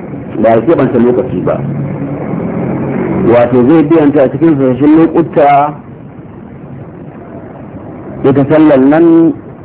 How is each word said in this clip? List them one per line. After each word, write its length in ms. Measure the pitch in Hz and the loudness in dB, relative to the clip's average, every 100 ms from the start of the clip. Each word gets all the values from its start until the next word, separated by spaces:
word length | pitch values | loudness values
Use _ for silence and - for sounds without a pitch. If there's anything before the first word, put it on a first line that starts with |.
| - - - - | -14 -12 -10 -2
Ba 60 | 110 | 2
ya 120 | 113 | 2
keɓanta 380 | 131 156 127 113 | 2 2 2 2
lokaci 400 | 120 101 - 90 82 | 2 2 -2 -4 -4
ba. 100 | 80 69 71 69 143 139 143 139 147 - - - - - - - 95 95 | -4 -4 -6 -6 -8 -8 -8 -8 -6 -6 -6 -6 -4 -4 -4 -4 0 2
Wato 320 | 117 120 127 123 | 2 2 2 4
zai 140 | 165 | 4
biyanta 400 | 147 165 147 143 | 4 2 2 2
a 60 | 131 | 0
cikin 300 | 139 165 143 | 2 0 2
sashen 320 | 131 123 151 156 | 0 2 4 4
lokuta 520 | 165 165 160 - 143 143 147 147 - - - - - - - - - - - - - - - - - - - - - - - - | 4 2 0 2 4 4 0 -6 -16 -20 -20 -20 -20 -20 -20 -18 -18 -18 -18 -18 -18 -18 -18 -18 -18 -18 -16 -16 -16 -16 -14 -2
ita 200 | 135 135 170 | 0 2 2
sallar 300 | 156 156 139 | 4 4 6
nan 540 | 135 156 170 165 165 - - - | 4 4 6 6 4 0 -10 -16